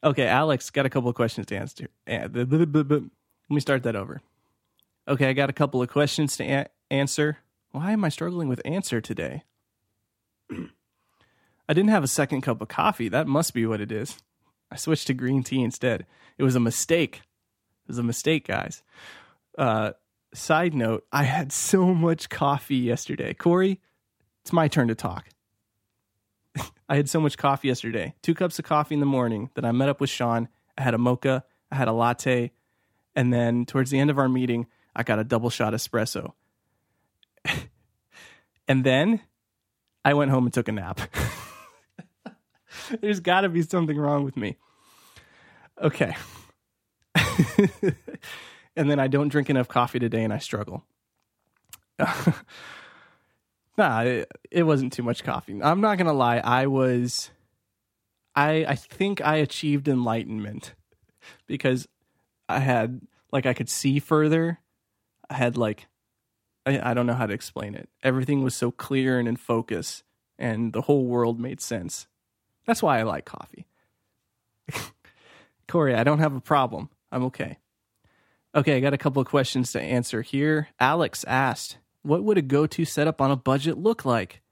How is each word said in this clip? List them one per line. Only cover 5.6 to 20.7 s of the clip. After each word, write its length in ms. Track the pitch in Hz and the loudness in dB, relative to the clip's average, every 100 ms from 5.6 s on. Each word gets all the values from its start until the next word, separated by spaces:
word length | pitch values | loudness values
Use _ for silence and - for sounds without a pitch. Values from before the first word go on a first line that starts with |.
| 147 135 | 0 2
of 60 | 123 | 0
questions 480 | 147 147 - 147 - | 2 0 2 -2 -2
to 80 | |
a-, 240 | - 139 - _ _ | -2 -2 -2 _ _
answer. 460 | 135 139 - 151 151 _ _ _ | -2 -2 0 0 -2 _ _ _
Why 180 | 135 170 | -8 -2
am 140 | 214 | 0
I 40 | 185 | 0
struggling 380 | - 170 175 156 | -2 -6 -4 -2
with 160 | 127 | -4
answer 360 | - 175 - 120 | -4 -6 -2 -4
today? 420 | - - 76 65 - _ _ _ _ _ _ _ _ _ _ | -4 -6 -6 -8 -14 _ _ _ _ _ _ _ _ _ _
<clears throat> 40 | - - _ _ _ _ _ _ _ _ _ - | -14 -14 _ _ _ _ _ _ _ _ _ 0
I 40 | |
didn't 160 | 147 208 | 2 4
have 140 | 214 | 4
a 40 | 135 | 2
second 340 | - 139 135 | 0 0 0
cup 180 | 131 107 | -2 -4
of 80 | 107 | -4
coffee. 400 | - 170 - 113 | 0 0 0 -2
That 180 | 113 156 | 0 2
must 260 | 139 165 | 2 0
be 140 | 127 113 | 0 -2
what 140 | 110 | -2
it 100 | 104 | -4
is. 320 | 107 127 - _ _ _ _ _ | -6 -8 -12 _ _ _ _ _
I 60 | 139 | -10
switched 320 | - 160 - | -2 -2 0
to 60 | |
green 280 | 131 127 135 | -2 0 0
tea 220 | 127 131 | 0 -2
instead. 420 | 120 - 131 104 95 _ - _ | -2 -2 -2 -2 -6 _ -20 _
It 60 | |
was 100 | 139 | 2
a 60 | 127 | 4
mistake. 560 | 117 113 - 165 156 - | 2 0 0 2 0 -4
It 720 | _ _ _ _ _ _ _ | _ _ _ _ _ _ _
was 100 | 120 | -4
a 60 | |
mistake, 420 | 117 117 - 160 - | -4 -2 0 0 0
guys. 380 | 101 95 - _ - - - - _ _ - | -4 -4 -10 _ -20 -20 -20 -20 _ _ -2
Uh, 360 | 131 110 107 - _ _ _ | 0 0 -2 -6 _ _ _
side 420 | - - 156 175 | -16 0 2 2